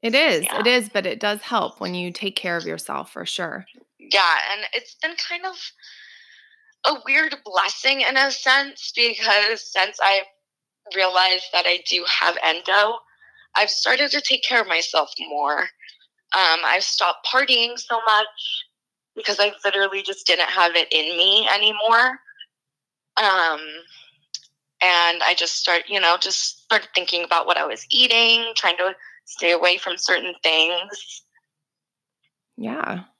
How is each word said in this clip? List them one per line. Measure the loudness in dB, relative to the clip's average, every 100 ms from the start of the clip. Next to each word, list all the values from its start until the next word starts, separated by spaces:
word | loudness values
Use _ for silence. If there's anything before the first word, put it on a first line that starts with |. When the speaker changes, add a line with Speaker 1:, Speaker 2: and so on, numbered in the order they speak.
Speaker 1:
It | 0 2
is. | 2 2
Speaker 2:
Yeah. | 0 0
Speaker 1:
It | 2
is, | 2 0
but | -4 -4
it | -4
does | -4 -4
help | -4 -2 -2 -6
when | -8 -6
you | -6
take | -6 -8 -6
care | -4 -4
of | -6
yourself | -10 -8 -8 -8
for | -12 -10
sure. | -8 -8 -10 -14 -20 _ _
Speaker 2:
Yeah, | -4 0 2 2 0
and | -6 -6
it's | -8 -10 -10
been | -8 -6
kind | -8 -8 -10
of | -12 -16 _ -20 -20 -20 -20 -20 -20 _ _ _ _ -2
a | -2 0
weird | 0 0 -4
blessing | -4 0 0 -2 -2 0
in | 0 2
a | 0
sense | 0 2 2 0 -8 -10 -2
because | -2 0 2 2 2 -2 -4
since | -2 -2 2
I've | 2 2 -2 _ _ _ _ _ -10 0
realized | 2 4 4 2 0
that | 0 0
I | 0 -2
do | -4 -2
have | 0 0 2
endo, | 0 0 2 2 4 0 _ _ -20 _ _ 0
I've | 0
started | 0 0 2 2
to | 0
take | 0 -2
care | 2 0
of | 2
myself | -2 0 0 -2 -6 -8
more. | -4 -2 0
Um, | -2 _ -20 -20 _ _ _ 2 4 4
I've | 2 2
stopped | 0 0 0 0 0
partying | 0 2 2 0 -4
so | -4 -2 2
much | 2 2 -6 -8 -8 -10 _ _ _ _ -10
because | -6 0
I | 0 0
literally | -2 0 0 -2
just | -6 -6 -2
didn't | 0 2
have | 2 4 4
it | 2
in | 0 0 0
me | 2 4 2
anymore. | 2 2 0 4 4 4 0 -14 -20 -20 _ _ _ _ _ _ 0
Um, | 2 4 2 0 -8 -14 -18 -20 -20 _ _ -18 -18 _ _ _
and | 2 4 2 2
I | 0 0
just | -2 -2
start, | 0 0 0
you | 0
know, | 2 2
just | 0 -2 -4 -8 _
started | -2 0
thinking | -4 -2 -4
about | 0 0 2
what | 0
I | 0
was | -6 -2
eating, | 2 4 4 4 2 0 -2
trying | -2 0
to | -2 -4 -18 -20
stay | -20 -4 0
away | 2 2 2
from | -2 -6
certain | -2 -2 -2 -4
things. | 0 2 2 0 -6 -14 -16 -18 _ _ _ _ _ _ _ _ _ _ _ _ _ -12
Speaker 1:
Yeah. | -8 -6 -6 -6 -12